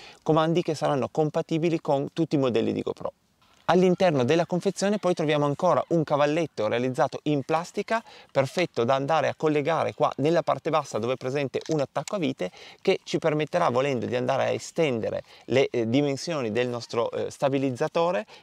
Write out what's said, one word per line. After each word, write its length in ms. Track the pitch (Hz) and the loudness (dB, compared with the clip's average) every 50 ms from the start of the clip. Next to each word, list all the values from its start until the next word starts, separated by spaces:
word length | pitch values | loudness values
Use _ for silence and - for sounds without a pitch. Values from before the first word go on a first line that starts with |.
| - - - - | -20 -20 -20 -6
comandi 400 | - - 156 160 160 165 165 170 | 0 2 2 2 4 2 2 0
che 120 | 170 - 156 | 0 -2 -2
saranno 360 | - 156 147 147 135 117 110 | -2 0 0 0 0 -2 -2
compatibili 720 | - - 156 151 - 170 160 - 165 160 156 175 156 156 | 0 0 0 0 0 -2 -4 -2 -2 0 0 0 -2 -2
con 320 | - - 147 139 143 - - | -2 0 0 0 -2 -4 -4
tutti 220 | - 165 - 170 | -4 -2 0 2
i 40 | 147 | 2
modelli 320 | 135 127 110 117 110 107 | 2 2 2 2 0 0
di 100 | 104 104 | 0 -2
GoPro. 300 | 101 - - - - - - _ _ _ _ _ _ _ _ _ _ - | -4 -4 -6 -6 -8 -10 -10 _ _ _ _ _ _ _ _ _ _ 2
All'interno 580 | 165 185 180 185 180 - 196 180 156 135 123 | 4 4 6 4 4 4 2 2 4 2 2
della 200 | 120 160 170 170 | 2 2 2 2
confezione 520 | - 180 175 - 196 180 - 190 202 214 208 | 0 -2 -2 -2 -2 -2 -2 -2 -2 0 0
poi 160 | - 180 175 | 0 -2 0
troviamo 320 | - 165 147 156 147 147 | 0 0 0 0 2 0
ancora 360 | 143 143 - - 180 156 127 - - | 0 0 0 2 2 2 2 2 0
un 160 | 165 170 147 | 0 0 0
cavalletto 640 | - 156 139 147 147 151 170 165 - _ - 104 107 | 2 2 2 2 2 2 0 -2 -4 _ -2 -2 0
realizzato 540 | 107 120 123 131 127 143 151 131 - - - | 0 0 0 0 0 0 -2 -2 -2 -4 -2
in 200 | 151 147 143 131 | 0 0 0 0
plastica, 600 | - 160 160 175 - - 208 202 - 226 226 - - - - - _ | 0 -2 -2 -2 -4 -8 -8 -4 -2 -4 -4 -4 -6 -20 -20 -14 _
perfetto 540 | - - - 135 - 185 180 - - - 117 | 0 0 0 0 0 -2 -2 -2 0 0 0
da 120 | 120 135 | 2 2
andare 340 | 135 139 139 160 156 135 120 | 0 0 0 0 2 2 0
a 60 | - - | -2 0
collegare 560 | - 156 151 151 135 151 165 143 120 113 110 | 0 0 0 0 0 0 0 0 -2 -2 -2
qua 180 | - 151 135 - - | 0 0 0 0 0
nella 260 | 135 156 170 165 147 | 0 2 2 2 2
parte 260 | - 139 139 - 165 | 0 -2 -2 -2 -2
bassa 300 | 151 156 139 - - 110 | -2 -2 -2 -2 -4 -4
dove 140 | 107 120 131 | -2 -2 -2
è 20 | |
presente 460 | - - 131 135 147 143 127 - 113 - - | -2 -4 -4 -4 -2 -4 -2 -4 -6 -4 -2
un 100 | 156 151 | -2 -2
attacco 360 | 135 - - 143 143 - - | -2 -2 -4 -6 -6 -6 -4
a 40 | 202 | -2
vite, 320 | 160 131 135 - 180 180 - - - - - - | -2 -2 -2 -4 -6 -8 -8 -12 -20 -20 -18 -6
che 180 | - 196 185 - - | -2 0 0 0 -2
ci 140 | - - 156 | -4 -4 -2
permetterà, 500 | - 165 151 151 156 - - 175 170 151 | 0 0 0 0 -2 -2 0 0 0 2
volendo, 360 | 120 127 135 143 135 117 107 | 2 2 2 0 0 -2 -2
di 120 | 104 113 123 | -2 -2 -2
andare 260 | 127 127 135 123 117 | -2 0 0 0 0
a 60 | 117 | 0
estendere 720 | 117 113 - - - - 165 147 123 113 101 101 101 98 - - - - - | -2 -4 -6 -6 -2 -2 0 0 0 -2 -2 -4 -6 -6 -8 -12 -18 -14 -4
le, 240 | - 117 131 139 - | 0 2 4 4 4
eh, 160 | - 123 113 113 | 2 0 0 2
dimensioni 640 | 117 139 147 143 139 131 - 175 170 147 123 110 | 2 2 2 2 -2 -4 -4 -6 -4 -4 -4 -2
del 160 | 104 120 123 123 | -2 -2 -2 -2
nostro, 420 | 120 120 117 - - 117 113 - | -4 -6 -8 -6 -4 -4 -2 -2
eh, 200 | - 110 104 98 | -2 -4 -6 -6
stabilizzatore 920 | - - - 139 135 139 135 139 127 117 156 156 - 170 170 175 180 208 214 - - - | -4 -2 -2 0 0 0 0 0 -2 -2 -4 -2 0 0 0 0 0 -2 -6 -8 -14 -20